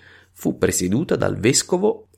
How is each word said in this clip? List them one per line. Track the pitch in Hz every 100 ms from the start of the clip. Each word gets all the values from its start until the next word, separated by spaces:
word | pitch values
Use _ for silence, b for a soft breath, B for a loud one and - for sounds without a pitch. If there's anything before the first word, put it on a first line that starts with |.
| B B B
fu | - - -
presieduta | 90 87 90 107 180 -
dal | 101 98
vescovo | 107 135 - 180 202 - -